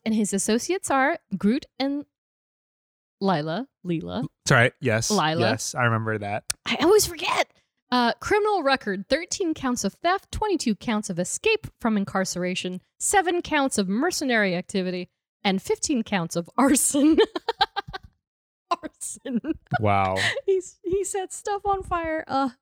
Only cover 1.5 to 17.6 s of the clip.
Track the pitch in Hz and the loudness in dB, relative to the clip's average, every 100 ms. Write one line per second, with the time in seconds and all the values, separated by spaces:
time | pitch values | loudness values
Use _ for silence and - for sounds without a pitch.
1.5 | 269 - - 277 285 - _ _ _ _ | 2 -2 -4 -4 -4 -8 _ _ _ _
2.5 | _ _ _ _ _ _ - 196 160 156 | _ _ _ _ _ _ -4 0 0 0
3.5 | 180 269 _ 180 160 170 190 254 _ - | -4 -8 _ -4 -4 -4 -6 -8 _ 4
4.5 | 131 123 - 123 110 - 202 156 160 113 | 6 4 2 0 0 2 2 2 2 0
5.5 | 110 - 135 117 113 110 107 101 107 - | 0 -4 0 0 0 -2 -4 -4 -6 -6
6.5 | - - 233 320 427 339 320 381 - - | -10 -8 0 4 6 4 -4 -4 -2 -4
7.5 | _ _ _ _ 247 240 - - 415 415 | _ _ _ _ 0 0 0 0 2 2
8.5 | 392 269 262 214 190 - 311 359 - 339 | 2 0 0 -2 -6 -2 -2 -2 -4 -2
9.5 | 311 262 247 196 - 339 381 - - 427 | -2 -2 -2 -4 -2 0 0 -2 -4 0
10.5 | 339 226 202 240 214 - 170 180 - 440 | 0 0 -2 -2 -4 -2 -4 -4 -2 0
11.5 | 427 - - 226 208 196 190 185 175 180 | 0 -2 -4 0 0 0 -2 -2 -2 -4
12.5 | 185 185 180 - - - 403 339 349 - | -4 -6 -8 -12 -8 0 2 2 0 0
13.5 | 302 269 - 185 214 349 - 269 226 196 | 0 0 0 0 0 0 0 0 2 2
14.5 | 175 - 190 180 180 175 _ _ _ 202 | 0 -2 -4 -2 -4 -8 _ _ _ -2
15.5 | 190 - 440 - 247 - 196 165 175 170 | 0 -2 -2 0 -2 0 -2 -2 -4 -4
16.5 | - 269 277 - 294 302 320 440 - - | 2 4 4 2 4 6 6 4 0 -6
17.5 | - | -2